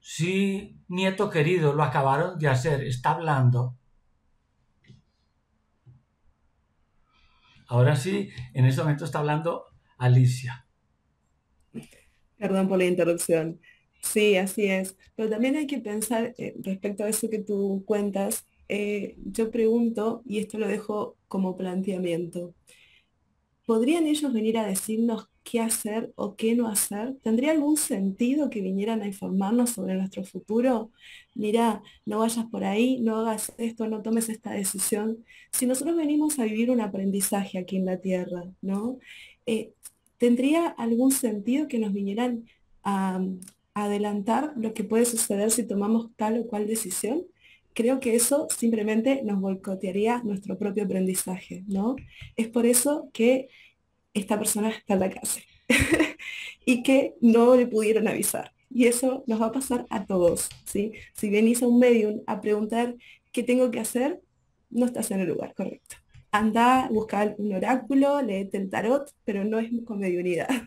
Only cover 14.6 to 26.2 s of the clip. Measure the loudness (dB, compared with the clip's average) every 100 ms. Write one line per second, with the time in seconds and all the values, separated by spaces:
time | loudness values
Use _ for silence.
14.6 | 0 0 -4 -10 _ -6 -4 0 0 0
15.6 | -2 -6 -6 -6 -4 -2 -4 -6 -10 -10
16.6 | -8 -6 -6 -4 -4 -2 -4 -6 -4 -2
17.6 | -2 -2 -2 -2 0 -2 -4 -4 -10 _
18.6 | _ -4 -2 -4 -6 -10 -12 -4 -2 2
19.6 | 2 4 2 0 -2 -4 -6 -6 -6 -4
20.6 | -2 -4 -4 -6 -6 -10 _ -4 -2 -2
21.6 | -6 -4 -4 -2 -2 -2 -4 -8 -12 -14
22.6 | _ -20 _ _ _ _ _ _ _ _
23.6 | 0 2 4 2 2 0 0 0 0 0
24.6 | 0 -4 -4 -2 0 -2 -8 _ -6 -4
25.6 | -2 -2 -4 -6 -6 -8